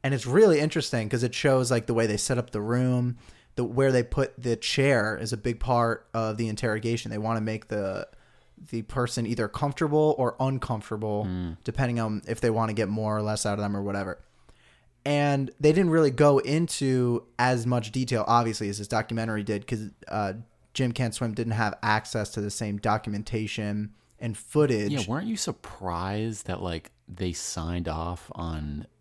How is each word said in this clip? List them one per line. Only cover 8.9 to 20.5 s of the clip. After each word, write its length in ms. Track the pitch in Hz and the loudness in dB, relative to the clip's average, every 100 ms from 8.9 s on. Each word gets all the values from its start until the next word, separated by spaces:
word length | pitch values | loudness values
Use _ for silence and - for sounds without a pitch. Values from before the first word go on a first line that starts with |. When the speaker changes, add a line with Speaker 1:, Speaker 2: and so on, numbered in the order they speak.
| - 120 - 113 | -2 -2 -2 -2
Speaker 1:
either 240 | 117 107 | -2 -4
comfortable 680 | - 143 - 156 151 151 151 | -2 -4 0 0 4 4 2
or 200 | 123 - | 0 0
uncomfortable, 840 | 131 135 - 113 - 107 107 104 101 | -2 0 -2 -6 -4 -4 -2 -2 -2
Speaker 2:
Mm. 300 | 92 87 85 - | -4 -4 -6 -6
Speaker 1:
depending 340 | - 127 117 | -2 -2 0
on 220 | 110 107 - | -2 -4 -6
if 140 | 117 | -2
they 100 | 123 | 0
wanna 220 | 113 113 | 2 0
get 140 | 107 104 | 0 -2
more 300 | 107 107 107 | 0 -2 0
or 40 | |
less 240 | 107 107 107 | -2 -2 -2
out 100 | 101 | -2
of 40 | |
them 160 | 104 101 | -2 -2
or 60 | |
whatever. 380 | 101 98 95 - - _ _ - _ _ _ _ | -2 -2 -4 -8 -14 _ _ -20 _ _ _ _
And 460 | 139 147 143 139 135 - | -2 2 2 2 -2 4
they 120 | 151 | 4
didn't 180 | 160 180 | 6 6
really 220 | 160 147 | 6 4
go 260 | 123 147 139 | 6 8 8
into 840 | 135 151 170 - 135 127 123 120 - - | 4 0 0 0 2 2 2 0 -4 0
as 260 | 123 127 117 | 2 2 2
much 260 | 123 107 | 0 0
detail, 320 | 127 123 117 - | -4 0 0 4
obviously, 420 | 117 113 107 101 | 4 4 -2 -4
as 80 | 98 | -4
this 100 | 101 | -2
documentary 560 | 117 110 113 110 107 | -2 -2 -4 -2 -4
did, 220 | 101 104 - | -2 -4 -4
'cause, 220 | 113 107 _ - | -6 -6 _ -8
uh, 260 | 107 101 101 - | -4 -4 -6 -14